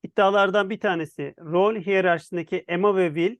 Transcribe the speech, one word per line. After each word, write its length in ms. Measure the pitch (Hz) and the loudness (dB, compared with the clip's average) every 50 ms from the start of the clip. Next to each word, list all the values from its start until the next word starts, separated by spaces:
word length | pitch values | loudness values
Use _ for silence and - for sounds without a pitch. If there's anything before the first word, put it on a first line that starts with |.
| - | -16
İddialardan 680 | - _ - 202 190 196 208 196 196 185 208 202 190 | -6 _ 2 2 4 4 4 2 2 2 0 -2 -2
bir 100 | 220 208 | -6 -4
tanesi 540 | - 208 180 170 160 156 _ - 143 139 - _ | -2 -2 -2 -2 -4 -8 _ -10 -10 -10 -12 _
rol 380 | - 151 160 175 190 208 226 | -12 -2 0 2 2 2 0
hiyerarşisindeki 880 | 220 165 196 196 190 185 180 170 160 160 - - 175 165 _ - 180 - - | -2 -4 0 0 2 2 2 2 0 -2 -8 -8 -8 -6 _ -6 -6 -4 -4
Emma 280 | 170 175 190 208 202 | -4 0 2 2 2
ve 100 | 190 185 | 2 0
Will 300 | 170 147 165 165 190 240 _ | 0 0 0 -2 -2 -2 _